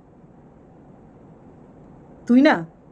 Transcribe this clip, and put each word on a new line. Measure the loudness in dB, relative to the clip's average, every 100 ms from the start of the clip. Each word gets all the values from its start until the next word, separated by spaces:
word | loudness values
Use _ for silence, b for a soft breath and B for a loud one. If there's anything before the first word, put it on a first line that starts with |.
| _ _ -20 _ -20 _ -20 -20 -20 -20 -20 -20 -20 -20 -20 -20 -20 -20 -20 -20 -20 -12 -2
তুই | 0
না | 2 -2 -8 -20 -20